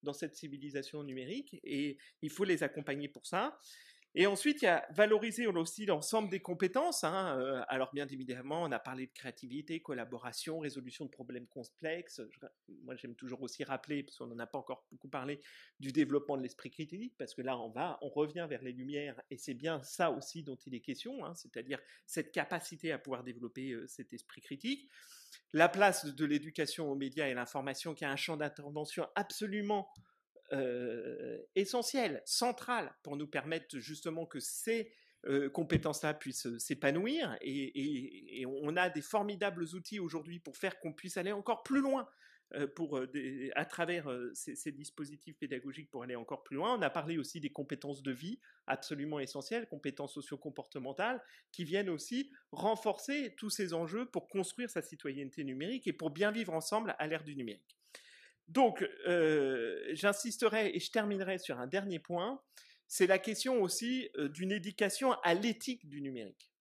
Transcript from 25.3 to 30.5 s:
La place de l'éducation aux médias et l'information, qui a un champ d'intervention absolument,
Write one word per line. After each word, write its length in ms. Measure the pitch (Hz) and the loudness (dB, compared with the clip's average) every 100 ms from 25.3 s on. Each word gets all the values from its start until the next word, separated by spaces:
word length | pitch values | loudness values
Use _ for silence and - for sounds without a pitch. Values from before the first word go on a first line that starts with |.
| - _ | -20 _
La 160 | 147 170 | 8 8
place 380 | 180 202 185 151 | 10 8 8 -2
de 200 | 135 151 | 0 2
l'éducation 640 | 147 151 156 147 - 156 | 2 0 -2 -2 0 -2
aux 60 | 139 | 0
médias 320 | 139 131 143 | -2 0 0
et 60 | |
l'information, 600 | 123 120 147 139 131 170 | 0 -2 -2 -2 -4 -4
qui 120 | 151 147 | -4 -2
a 60 | |
un 40 | 139 | -2
champ 220 | - 160 | -2 0
d'intervention 720 | 147 - 143 147 151 - 160 - | -2 -4 -8 -4 -4 -2 -2 0
absolument, 720 | 202 - 214 208 202 208 196 - - _ _ - _ | -2 -2 -2 0 2 0 0 -10 -20 _ _ -20 _